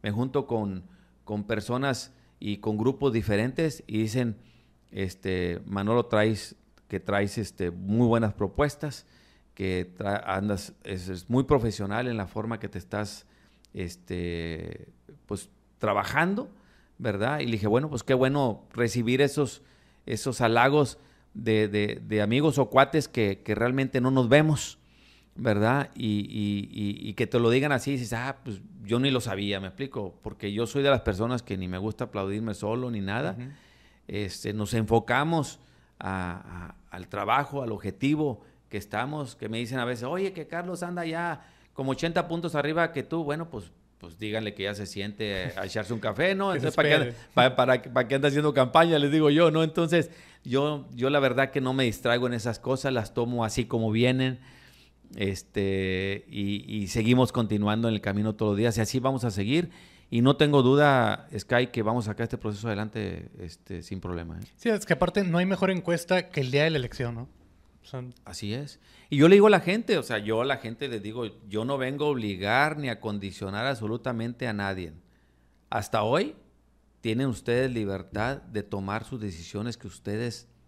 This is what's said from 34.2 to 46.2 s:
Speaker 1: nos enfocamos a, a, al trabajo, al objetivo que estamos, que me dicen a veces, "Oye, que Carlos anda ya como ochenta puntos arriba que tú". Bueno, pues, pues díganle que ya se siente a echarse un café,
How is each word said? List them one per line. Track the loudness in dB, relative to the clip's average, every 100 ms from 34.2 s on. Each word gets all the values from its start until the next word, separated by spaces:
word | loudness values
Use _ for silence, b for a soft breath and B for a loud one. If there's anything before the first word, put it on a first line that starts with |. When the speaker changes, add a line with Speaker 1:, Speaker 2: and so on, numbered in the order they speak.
| -6 -6 -6
Speaker 1:
nos | -4 -2
enfocamos | 0 4 2 4 0 2 0 -2 -8 b b b _
a, | -6 -4 -4 -8 -12 -16 -16 -18 _
a, | -16
al | -10
trabajo, | -6 0 0 0 -6
al | -6
objetivo | -6 -8 -2 0 0 -2 -4 b b _
que | -12
estamos, | -8 -6 -6 -6 -10 -10
que | -8
me | -6
dicen | -4 -4
a | -4
veces, | -4 -6
"Oye, | -4 -4
que | -6 -10
Carlos | -8 -8 -8
anda | -6 -6 -6
ya | -4 -4 -6 B B B
como | -6 -4
ochenta | -2 0 -2 -2
puntos | -4 -2 0
arriba | 0 2 0
que | -2
tú". | -4 -4
Bueno, | -2 -4 -6
pues, | -10 -14 -20 _ _
pues | -20 -10
díganle | -4 -4 -4 -4
que |
ya | -6 -4
se | -8
siente | -6 -8 -6 -4 -4 -4 -6
a | -6
echarse | -6 -4
un | -4
café, | -4 0